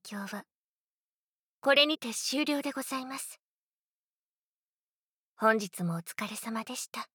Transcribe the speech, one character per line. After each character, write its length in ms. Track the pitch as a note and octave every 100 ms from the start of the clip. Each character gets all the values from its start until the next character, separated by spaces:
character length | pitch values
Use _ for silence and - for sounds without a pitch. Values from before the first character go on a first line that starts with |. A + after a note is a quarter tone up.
強 160 | - G#3
は、 260 | G3 G3+ - _ _ _ _ _ _ _ _ _ _ -
こ 140 | C4+ C#4
れ 100 | D4
に 140 | D#4
て 160 | A#3 -
終 300 | - C4+ D4+
了 180 | C#4+
で 80 | C#4+
ご 100 | C4+
ざ 160 | B3+ C4
い 80 | C4
ま 140 | C4+
す。 200 | - - _ _ _ _ _ _ _ _ _ _ _ _ _ _ _ _ _ _ _ -
本 220 | A3 A3
日 240 | G3+ -
も 140 | F3 E3
お 20 |
疲 280 | - - G#3
れ 80 | G#3+
様 280 | A3+ A3+
で 120 | A3 B3+
し 140 | -
た。 180 | - -